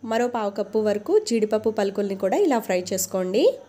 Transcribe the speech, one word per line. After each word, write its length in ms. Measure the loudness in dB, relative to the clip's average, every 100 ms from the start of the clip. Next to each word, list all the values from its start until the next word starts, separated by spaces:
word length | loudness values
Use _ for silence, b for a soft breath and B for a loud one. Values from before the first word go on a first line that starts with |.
| -2
మరో 160 | 0 0 -2
పావు 160 | -4 -4
కప్పు 200 | -2 0 0
వరకు 260 | -2 2 2 2
జీడిపప్పు 420 | 0 2 0 0 0
పలుకుల్ని 380 | -2 0 -4 -2
కూడా 140 | 0 2 2
ఇలా 140 | 2 2
ఫ్రై 120 | -2 0
చేసుకోండి. 520 | -4 -2 -2 0 4 2 2